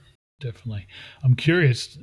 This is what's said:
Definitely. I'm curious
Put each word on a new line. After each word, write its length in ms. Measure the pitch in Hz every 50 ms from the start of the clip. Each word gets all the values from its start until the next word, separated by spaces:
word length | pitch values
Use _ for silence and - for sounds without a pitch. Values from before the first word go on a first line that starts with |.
| _ _ _ _ _ _ _ -
Definitely. 480 | - 123 110 - - 117 107 101 - - - - - - - - -
I'm 120 | 131 127
curious 600 | - - 151 165 180 170 135 120 - - - - -